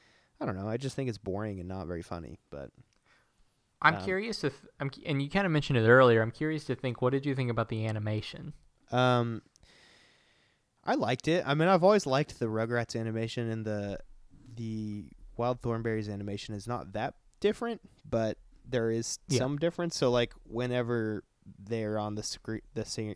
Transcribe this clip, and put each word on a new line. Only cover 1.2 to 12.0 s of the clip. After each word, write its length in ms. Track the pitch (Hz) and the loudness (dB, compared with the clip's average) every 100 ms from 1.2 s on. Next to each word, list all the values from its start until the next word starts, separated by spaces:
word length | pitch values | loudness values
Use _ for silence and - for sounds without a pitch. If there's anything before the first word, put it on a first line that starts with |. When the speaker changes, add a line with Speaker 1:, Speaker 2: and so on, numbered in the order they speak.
| 98 95 107 98 | -6 -4 -4 -6
Speaker 1:
and 80 | 87 | -8
not 180 | 95 82 | -8 -6
very 160 | 85 | -8
funny. 360 | 82 87 73 - _ | -8 -10 -12 -16 _
But 200 | 71 67 - - _ _ _ _ _ _ _ _ - | -14 -14 -18 -20 _ _ _ _ _ _ _ _ 2
Speaker 2:
I'm 140 | 151 196 | 4 4
Speaker 1:
um, 60 | |
Speaker 2:
curious 400 | 190 190 226 208 | 0 -2 -4 -2
if, 80 | 139 - - - | -4 -4 -12 -8
I'm, 120 | 139 | -8
cu-, 100 | - - | -6 -4
and 160 | 139 | -2
you 80 | 139 | 0
kinda 180 | 196 196 | 0 2
mentioned 300 | 151 147 131 | 2 2 4
it 100 | 113 | 8
earlier. 320 | 127 127 113 | 10 10 8
I'm 100 | 113 | 4
curious 320 | - 151 156 - | -2 -4 -4 -4
to 80 | |
think, 260 | 123 131 117 | -4 -4 0
what 140 | 127 | 2
did 100 | 135 | 2
you 100 | 143 | 0
think 160 | 135 123 | 0 0
about 200 | 113 113 | 0 -2
the 160 | 110 110 | -2 -2
animation? 680 | 110 107 107 - - - - _ _ _ | -2 -2 -2 -4 -10 -12 -14 _ _ _
Speaker 1:
Um, 480 | 120 127 123 120 113 - _ _ - - _ _ _ _ _ _ _ _ _ | 2 4 4 0 -4 -12 _ _ -20 -20 _ _ _ _ _ _ _ _ _
I 100 | - | -2
liked 340 | 269 117 127 - | 0 0 0 0
it. 140 | 175 - | 0 2
I 80 | |
mean, 140 | 147 170 | 2 4
I've 160 | 190 | 6
always 220 | 180 214 | 6 4